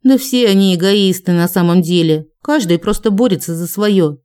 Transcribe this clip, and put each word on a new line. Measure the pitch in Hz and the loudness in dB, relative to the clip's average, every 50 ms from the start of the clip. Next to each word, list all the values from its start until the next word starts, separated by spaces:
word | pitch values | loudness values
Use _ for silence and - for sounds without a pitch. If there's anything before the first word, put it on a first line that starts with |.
Да | - 254 269 | 4 2 2
все | 254 - - 247 247 240 | 2 0 -2 -2 0 2
они | 214 190 196 196 190 185 | 2 2 2 2 2 0
эгоисты | 165 180 196 202 214 196 190 175 185 _ - | 0 0 0 2 2 2 0 0 -2 _ -2
на | 175 170 170 | 0 0 0
самом | 175 175 190 175 170 170 185 170 | 0 0 0 0 2 2 2 0
деле. | 160 180 175 165 160 156 156 156 _ _ _ | 2 0 0 0 0 -2 -2 -4 _ _ _
Каждый | _ - 294 311 214 170 170 170 | _ -2 -2 -2 0 0 -2 -2
просто | - 214 - - - 220 | 0 -4 -6 -2 -2 -2
борется | 196 196 247 254 - - - - 165 | 0 0 0 0 0 -2 -4 -8 -8
за | 165 175 | -8 -8
свое. | 170 - 196 208 208 202 190 165 151 147 131 | -8 -6 -4 -2 0 2 2 0 0 -4 -8